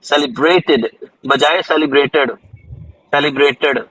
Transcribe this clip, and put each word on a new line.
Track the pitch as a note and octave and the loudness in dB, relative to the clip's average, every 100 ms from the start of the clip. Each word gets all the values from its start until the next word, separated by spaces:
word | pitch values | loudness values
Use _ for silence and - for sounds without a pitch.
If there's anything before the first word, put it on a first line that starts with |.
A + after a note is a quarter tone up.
| - | -2
celebrated, | D3 D3 A#2 D3+ F3+ - C#3+ A2 - - _ C3 | -2 -2 0 2 2 2 0 0 -8 -20 _ -2
बजाय | C3+ D3 E3+ | 0 2 0
सेलिब्रेटेड, | - D#3+ D#3 C#3 C3+ D#3 C3 G#2+ - - - - - - _ | -2 -2 0 0 2 0 -2 -4 -16 -20 -20 -20 -20 -20 _
सेलिब्रेटेड। | C#3+ D3 C3+ C#3+ C3+ D3+ C3 A2+ | -2 -2 0 0 2 -2 -2 -6